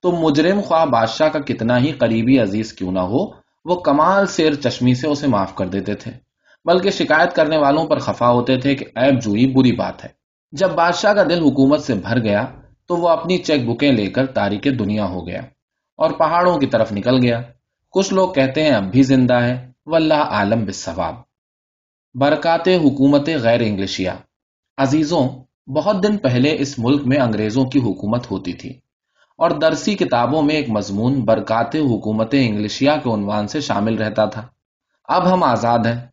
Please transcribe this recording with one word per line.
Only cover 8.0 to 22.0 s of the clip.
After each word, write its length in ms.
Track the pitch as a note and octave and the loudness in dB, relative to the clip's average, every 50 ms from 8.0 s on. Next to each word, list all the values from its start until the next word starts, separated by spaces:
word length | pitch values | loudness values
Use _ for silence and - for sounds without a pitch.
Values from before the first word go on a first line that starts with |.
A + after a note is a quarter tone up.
| B2 - G2+ - A#2+ A#2+ | -2 -6 -4 0 2 2
ہوتے 260 | A#2+ A#2+ A#2+ B2+ C3 | 2 2 2 2 0
تھے 180 | C3 B2+ C#3 C#3 | 0 0 -2 -2
کہ 100 | C3+ C#3 - - | -2 -4 -10 -4
عیب 260 | A2 B2 C#3 C#3 B2 G#2+ | 0 2 2 2 2 0
جوئی 300 | G#2+ G2+ G#2+ B2 C3+ C3 | -2 0 2 2 2 4
بری 200 | B2+ B2+ B2+ G#2+ | 4 4 4 2
بات 320 | - G2 F#2 F2+ - - | 0 -4 -6 -6 -12 -16
ہے۔ 40 | - _ _ _ _ _ _ _ _ - | -20 _ _ _ _ _ _ _ _ -6
جب 180 | C#3+ F#3+ F3+ | -2 -2 0
بادشاہ 420 | E3 D#3+ E3 F3 F3 F3 - G#3+ G#3 | 2 2 2 2 0 2 2 2 4
کا 100 | G3 F#3 | 4 4
دل 160 | D3+ E3+ F3 | 2 2 2
حکومت 420 | E3 C#3+ B2 C3 C3+ C3+ D3 D3+ | 2 2 4 4 4 4 4 2
سے 140 | - - B2 | 0 -2 -4
بھر 280 | G2 F2+ A#2 A#2 B2 A2+ | -4 -2 -2 -2 -2 0
گیا 240 | A2 G2+ G2+ A#2+ B2+ - - - - _ _ _ _ | 0 0 0 0 -4 -8 -16 -20 -20 _ _ _ _
تو 80 | F3+ | -4
وہ 120 | F3 E3+ F3 | 0 2 2
اپنی 300 | E3 D#3 - E3+ F#3 E3+ | 2 2 0 -2 -2 -2
چیک 300 | F3 - D#3+ D3 B2 A2+ | 0 0 0 0 0 -2
بکیں 240 | A#2 A#2 C#3+ C#3+ B2+ | -2 0 2 2 2
لے 140 | A2 G#2 | 2 0
کر 200 | F#2+ F2+ - C3 | -2 -2 -2 -2
تاریک 380 | C3+ - A2 G#2 G2+ G2+ G2+ - | -2 0 -2 -2 -2 -2 -2 -2
دنیا 400 | C#3 C3+ A#2+ G#2+ G2 G#2 G#2+ G#2 | -2 -2 -2 -2 -2 -2 -2 -4
ہو 220 | F#2 F2+ F2+ E2 | -4 -6 -8 -10
گیا 140 | E2+ F2+ - - - _ _ _ _ _ _ _ _ _ | -10 -10 -12 -12 -14 _ _ _ _ _ _ _ _ _
اور 140 | - D#3 D#3+ | -2 -2 -2
پہاڑوں 480 | - - E3 D3+ E3 F3 F3+ F3+ F3 D3+ | 0 0 0 0 2 2 2 2 2 0
کی 80 | C#3 | 0
طرف 260 | - - A2+ A2 - G#2 | 0 0 0 0 0 -2
نکل 260 | G2+ F#2+ A#2 B2+ C3 B2 | -4 0 0 2 2 2
گیا۔ 200 | A#2+ A#2 A#2 B2 - - _ _ _ _ _ _ _ | 2 0 -2 -6 -10 -18 _ _ _ _ _ _ _
کچھ 240 | _ F#3 G3 - F#3+ | _ -2 -2 0 2
لوگ 180 | F#3+ F#3+ F3+ - | 0 0 0 2
کہتے 300 | C#3 C3+ C3 B2+ D#3 D#3 | 0 0 0 0 0 0
ہیں 80 | D#3 | 2
اب 140 | C3+ A2 G2 | 2 0 0
بھی 180 | F#2+ F2+ B2 C3+ | 0 2 2 4
زندہ 320 | B2+ C3+ B2+ B2+ A#2+ B2 | 4 4 4 4 4 2
ہے، 360 | B2 A#2+ A#2+ B2 B2+ B2+ - - _ _ | 2 2 0 -2 -4 -8 -14 -20 _ _
واللہ 280 | D3+ D#3 E3 D#3+ D#3 D#3 | -2 0 0 2 2 2
عالم 500 | D3+ D3+ - - G#2 G2+ G2+ A2+ A#2+ A2 | 2 0 0 -2 -2 0 0 0 -2 -2
بالصواب۔ 500 | F#2+ F#2+ - - E2+ E2 F2 F2 E2 - - - _ _ _ _ _ _ _ _ _ _ _ _ _ _ _ | -4 -6 -10 -10 -10 -8 -6 -6 -6 -8 -12 -18 _ _ _ _ _ _ _ _ _ _ _ _ _ _ _